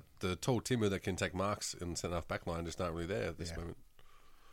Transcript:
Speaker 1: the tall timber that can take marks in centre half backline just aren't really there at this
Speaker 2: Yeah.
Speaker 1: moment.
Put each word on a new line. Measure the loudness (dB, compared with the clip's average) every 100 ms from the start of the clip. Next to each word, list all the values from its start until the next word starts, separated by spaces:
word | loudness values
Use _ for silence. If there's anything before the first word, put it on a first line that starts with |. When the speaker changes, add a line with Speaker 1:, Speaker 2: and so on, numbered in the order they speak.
| -2 -2
Speaker 1:
the | 0 2
tall | 2 2
timber | 4 4 4
that | 4
can | 2 2
take | 2
marks | 2 2 2 -2
in | -4 -2 -2
centre | 0
half | 0 0
backline | -2 0 -2
just | -2 0
aren't | 0
really | 0 0
there | 0
at | 0 -2
this | -4
Speaker 2:
Yeah. | -4
Speaker 1:
moment. | -4 -8 -14 -20 -18 -18 -18 -18 -18